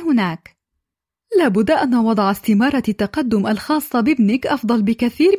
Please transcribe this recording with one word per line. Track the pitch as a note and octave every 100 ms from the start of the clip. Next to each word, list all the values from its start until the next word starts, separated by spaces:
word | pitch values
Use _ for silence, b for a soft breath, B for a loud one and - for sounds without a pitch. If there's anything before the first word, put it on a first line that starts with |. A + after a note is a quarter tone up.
| E4
هناك." | A#3+ F3+ E3 - _ _ _ _ _ _ _ - G4+
لابد | C#4 F#3+ G#3
أن | D#4 C#4 A#3+
وضع | A3 G#3+ G3
استمارة | G3+ - G#3 C4 C#4 G#3+
التقدم | G#3 G3+ D#4 B3+ G#3+ G#3
الخاصة | G#3+ - D4+ - B3
بابنك | A3+ C4 G#3 B3+ -
أفضل | C#4+ G#3+ A#3
بكثير | G3+ A3+ A#3+ - F4